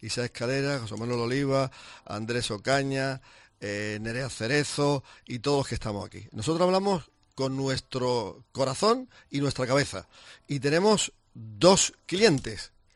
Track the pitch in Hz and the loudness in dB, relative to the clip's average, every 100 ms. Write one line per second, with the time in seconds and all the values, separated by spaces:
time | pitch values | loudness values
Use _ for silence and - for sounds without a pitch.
0 | 110 - 123 - 120 135 139 139 110 107 | -8 -4 -4 -4 -4 -2 -2 -2 -6 -6
1 | 117 120 117 131 139 135 131 - - - | -4 -2 0 0 2 2 0 -6 -20 -18
2 | - 104 110 120 - 104 127 139 139 135 | -10 -8 -4 -4 -4 -4 0 0 0 -2
3 | 135 131 - - - - 104 101 107 104 | -2 -6 -12 -20 -20 -12 -6 -4 -4 -6
4 | 110 120 131 - 113 147 143 - 143 139 | -6 -6 -6 -6 -2 0 0 0 0 0
5 | - - - 123 135 143 131 117 110 101 | -4 -20 -12 -4 0 0 0 -4 -4 -6
6 | 98 92 104 - 110 165 180 185 202 180 | -8 -14 -14 -8 -2 2 4 4 2 0
7 | - _ _ - 135 135 135 131 - 131 | -4 _ _ -4 -2 -2 -2 -4 -4 -2
8 | 123 120 95 - - 120 135 135 208 254 | 0 0 -2 -10 -10 -2 -2 2 2 2
9 | 254 - - 139 139 123 127 175 135 95 | -2 -18 -8 -2 -2 -2 2 2 2 -4
10 | - - - - - 143 143 160 208 208 | -12 -20 -20 -18 -8 -4 2 4 4 4
11 | - - _ 117 110 104 170 196 - - | 0 -8 _ -18 -14 6 8 8 4 -2
12 | - 185 220 135 110 107 - _ _ | -6 4 4 4 0 -10 -14 _ _